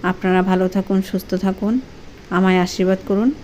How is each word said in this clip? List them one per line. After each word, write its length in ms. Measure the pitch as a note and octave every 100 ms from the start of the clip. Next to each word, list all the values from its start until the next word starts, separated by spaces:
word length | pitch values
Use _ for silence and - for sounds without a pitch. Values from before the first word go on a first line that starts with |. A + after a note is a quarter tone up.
| F3+
আপনারা 300 | F#3+ F#3+ F#3 F#3+
ভালো 160 | F#3 F#3 G3
থাকুন, 220 | F#3+ F#3+ F#3+
সুস্থ 220 | F#3+ - F#3 F#3+
থাকুন, 280 | F#3+ G#3 B3 - - - - - F3+
আমায় 220 | F#3 F#3 F3+
আশীর্বাদ 340 | - F#3 F#3+ -
করুন। 200 | G3 A#3 D4+